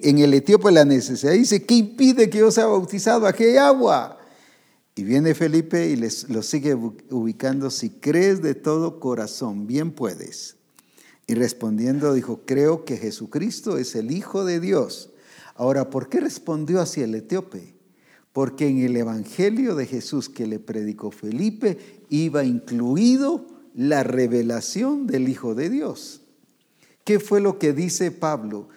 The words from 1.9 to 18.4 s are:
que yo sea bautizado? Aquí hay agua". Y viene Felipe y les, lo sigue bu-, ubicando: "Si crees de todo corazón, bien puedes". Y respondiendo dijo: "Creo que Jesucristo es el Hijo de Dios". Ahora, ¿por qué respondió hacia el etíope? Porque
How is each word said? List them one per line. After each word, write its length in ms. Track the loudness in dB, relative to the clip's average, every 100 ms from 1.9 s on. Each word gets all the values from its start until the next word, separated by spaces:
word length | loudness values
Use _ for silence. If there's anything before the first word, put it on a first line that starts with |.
| 4 4 6 4
que 80 | 6
yo 140 | 4
sea 140 | 6 2
bautizado? 600 | 2 -2 -2 2 2 2
Aquí 160 | 4
hay 140 | 4 6
agua". 600 | 6 4 4 2 -2 -12 -20 _ _ _ _ _ _
Y 80 | -10
viene 320 | -2 2 2
Felipe 540 | 2 2 0 0 -2 0
y 80 | -2
les, 320 | -4 -6 -6
lo 140 | -6
sigue 320 | -4 -2 0 -2
bu-, 180 | -4 -10 -8
ubicando: 580 | -4 -4 -4 -4 -4 -4
"Si 220 | -6 -8
crees 500 | -4 0 2 2 2
de 140 | -2
todo 460 | -4 -2 -2 -2 -4
corazón, 680 | -6 -4 -6 -8 -8 -8 -6
bien 240 | -4 -4
puedes". 640 | -6 -8 -8 -14 -16 -18 -20 _ _ _ _ _ _ -4
Y 80 |
respondiendo 800 | -2 -2 -2 -4 -2 -2 0 0
dijo: 280 | 0 -2 -8 -4
"Creo 380 | 0 2 0
que 120 | -4 -8
Jesucristo 800 | -8 -8 -8 -6 -6 -6 -6 -6
es 200 | -6 -6
el 160 | -6
Hijo 320 | -8 -6 -6
de 160 | -4 -4
Dios". 500 | -2 -2 -2 -8 -18 _ _ -20 -18 -4
Ahora, 340 | -2 0 -2
¿por 180 | -6 -4
qué 120 | -4
respondió 600 | -4 -6 -8 -6 -2 -2
hacia 220 | -2 -4
el 140 | -4 -6
etíope? 580 | -6 -6 -6 -14 -18 _ _ _ _ _ _
Porque 360 | -4